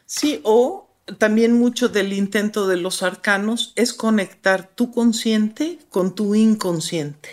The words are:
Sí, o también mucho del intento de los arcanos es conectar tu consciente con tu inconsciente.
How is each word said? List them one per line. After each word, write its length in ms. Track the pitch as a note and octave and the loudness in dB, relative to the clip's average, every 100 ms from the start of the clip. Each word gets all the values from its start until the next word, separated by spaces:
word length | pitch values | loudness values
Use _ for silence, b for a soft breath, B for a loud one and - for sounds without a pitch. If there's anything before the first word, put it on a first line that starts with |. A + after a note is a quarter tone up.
| b | b
Sí, 340 | - D4+ C#4+ | -4 -4 -2
o 440 | G#3+ A3 C4 F#4+ - _ - G#3 | 2 4 4 -2 -14 _ -14 -2
también 360 | G#3+ G#3+ A#3 | 2 4 4
mucho 360 | A#3+ A#3+ A#3+ B3 | 4 2 0 -2
del 240 | G#3 G3 | 0 -2
intento 540 | G3 G3 G#3 G#3 G#3+ F#3+ | -2 -2 -2 -2 -2 -2
de 100 | F3+ | -2
los 240 | F3+ - | -2 -4
arcanos 720 | F#3 F#3 - G3 G#3 A#3 - - | -4 -4 -2 0 0 -4 -6 -2
es 180 | A#3+ | -2
conectar 760 | - A3 G#3+ F3+ - F#3+ F#3+ F3+ - | 0 0 0 -2 -2 0 0 -2 -4
tu 160 | A#3+ | -2
consciente 880 | A#3+ A#3 A3 A3+ A3 G#3+ - D#4 F4 _ | 2 0 2 0 0 0 -2 -6 -6 _
con 240 | G3+ F#3 | -2 -2
tu 220 | F#3 G#3 G#3 | -2 0 4
inconsciente. 920 | A3 G#3+ F#3 E3+ D#3+ E3+ D3 D3 - | 4 4 0 -4 -4 -6 -6 -10 -14